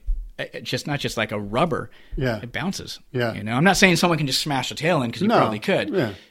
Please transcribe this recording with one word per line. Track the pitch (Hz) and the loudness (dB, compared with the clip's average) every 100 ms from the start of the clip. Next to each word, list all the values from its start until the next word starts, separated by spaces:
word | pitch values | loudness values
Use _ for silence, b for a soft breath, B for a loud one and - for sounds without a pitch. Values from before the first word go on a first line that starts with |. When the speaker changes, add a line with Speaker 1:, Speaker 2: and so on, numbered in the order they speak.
| - - - - | -2 -2 -2 -10
Speaker 1:
uh, | 151 | -10
uh, | - | -10
just | - 127 - | -6 -4 -2
not | 139 | -2
just | 120 - | -2 -2
like | 107 | -2
a | 107 | -2
rubber. | 101 117 170 117 - B B - | -2 0 0 0 -6 B B -4
Speaker 2:
Yeah. | 131 107 | -2 -2
Speaker 1:
It | 120 | -6
bounces. | 107 165 185 - - - | -6 -4 -6 -8 -14 -8
Speaker 2:
Yeah. | 123 117 | -2 -2
Speaker 1:
You | 98 | -2
know, | 104 | -4
I'm | 123 | 2
not | 190 175 | 4 6
saying | 185 160 | 6 6
someone | 175 160 | 2 2
can | 143 | 0
just | 127 | -2
smash | 156 135 123 | -2 -2 -2
a | 104 | -4
tail | 151 160 | 0 2
in | 117 | 0
'cause | - | 0
you | 208 | 2
Speaker 2:
No. | 208 | 4
Speaker 1:
probably | 113 104 | 4 0
could, | - 160 101 | 0 0 0
Speaker 2:
Yeah. | 190 117 92 B | 0 -2 -4 B